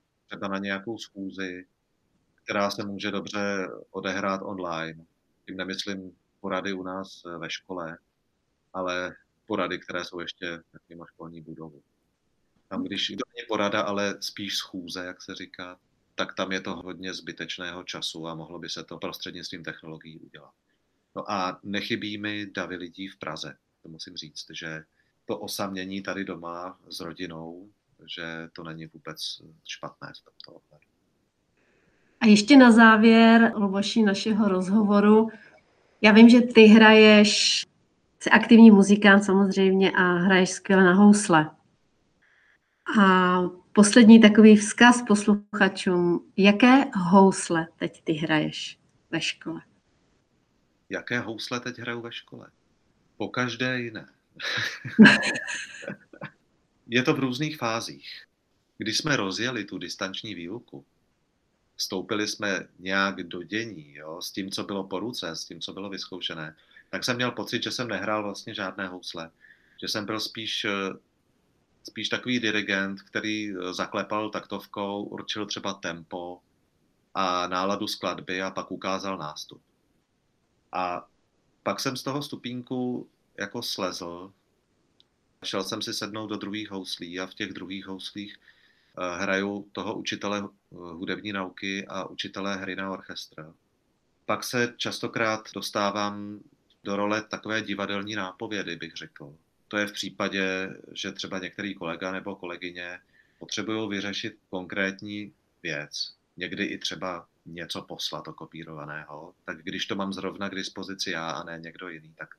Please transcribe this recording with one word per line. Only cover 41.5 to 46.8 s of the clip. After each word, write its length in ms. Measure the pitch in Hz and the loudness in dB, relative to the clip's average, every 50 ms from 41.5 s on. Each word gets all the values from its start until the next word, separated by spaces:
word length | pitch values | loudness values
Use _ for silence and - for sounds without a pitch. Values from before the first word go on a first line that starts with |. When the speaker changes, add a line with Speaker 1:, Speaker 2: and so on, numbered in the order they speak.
| - _ _ _ _ _ _ _ _ _ _ _ _ _ _ _ _ _ _ _ _ _ _ _ _ _ - 359 277 220 | -4 _ _ _ _ _ _ _ _ _ _ _ _ _ _ _ _ _ _ _ _ _ _ _ _ _ -8 0 2 4
Speaker 2:
A 380 | 196 190 185 185 180 180 180 180 180 175 - - _ _ - | 6 6 6 4 4 2 2 0 0 -2 -6 -10 _ _ 4
poslední 460 | 208 208 - - 247 226 214 226 226 | 4 6 8 8 10 12 12 12 12
takový 380 | 226 208 208 220 214 220 214 | 12 10 10 10 10 12 10
vzkaz 440 | 208 - - - - 240 240 233 - - | 10 6 2 4 6 8 8 8 6 2
posluchačům. 1200 | - 208 208 - 214 202 202 - _ 208 208 196 190 190 - - 190 180 175 175 175 170 - - - _ | 0 0 2 4 2 2 2 0 _ -2 0 0 0 0 -2 -2 0 2 2 2 2 0 0 -4 -4 _
Jaké 480 | 196 190 202 208 202 254 247 262 277 | 4 4 4 6 6 6 6 8 6